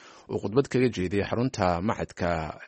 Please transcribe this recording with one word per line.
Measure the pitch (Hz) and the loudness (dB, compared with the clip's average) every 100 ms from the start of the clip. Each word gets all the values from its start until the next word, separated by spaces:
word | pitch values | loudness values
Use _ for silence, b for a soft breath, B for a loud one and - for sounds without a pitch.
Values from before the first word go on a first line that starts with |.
| B B B | B B B
uu | 107 | -6
khudbad | 101 113 139 | 0 0 2
kaga | 123 123 | 2 2
jeeday | 104 90 101 92 | 2 -2 -2 0
xarunta | 101 127 - 92 85 | 0 -2 2 2 4
maxadka | 101 104 82 - 87 82 78 - | 0 -2 -6 -4 -2 0 -4 -8